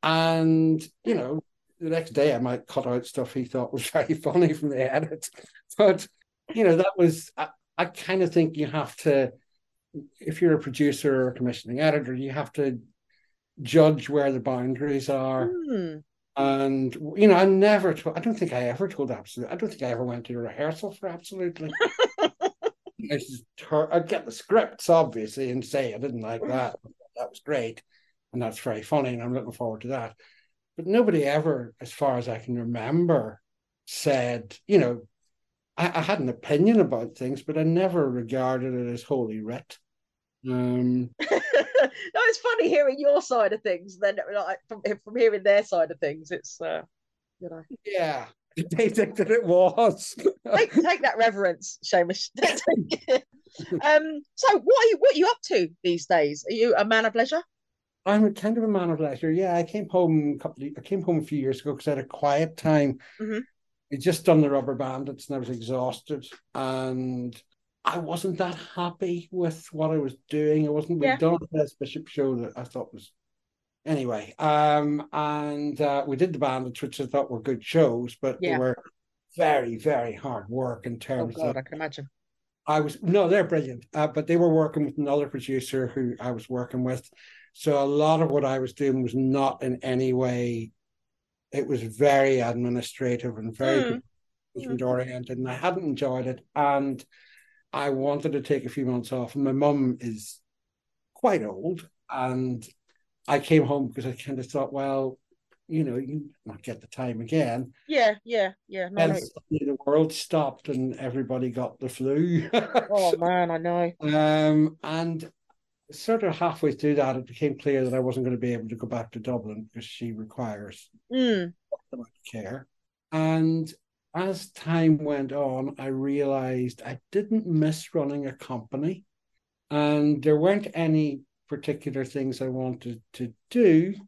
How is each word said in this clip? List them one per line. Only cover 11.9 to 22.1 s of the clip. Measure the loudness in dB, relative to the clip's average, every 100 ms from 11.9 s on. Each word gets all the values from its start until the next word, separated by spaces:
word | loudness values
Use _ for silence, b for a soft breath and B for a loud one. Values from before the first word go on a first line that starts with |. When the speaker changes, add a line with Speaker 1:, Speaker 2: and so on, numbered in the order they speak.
| 2 -2
Speaker 1:
you | -6 -6
have | -6 -6
to | -2 -2 -2 -12 _ _ _ _ _ _ -16
judge | 2 8 8 6 0
where | 2 2
the | 0
boundaries | -2 -2 -2 -2 -2 -2 -2
are. | -2 0 0 -2 -2 -4
Speaker 2:
Hmm. | -4 -4 -8 _ _ _
Speaker 1:
And, | -2 0 2 0 0 -2 -4 -8 6
you | 8
know, |
I | 10
never | 8 8 6 6 4
to-, | 0 -4 -2
I |
don't | -4 -2
think | -2
I | 0 -2
ever | -2 -4
told | -4 -4
Absolute, | -4 -10 -12 -8
I | -6
don't | -6
think | -6
I | -4
ever | -4
went | -4 -6 -8
to |
a | -8
rehearsal | -8 -4 -6 -4 -10
for | -8 -10
Absolutely. | -10 -14 -6 -6 -6 -10 -2
Speaker 2:
<laughs> | -2 0 -2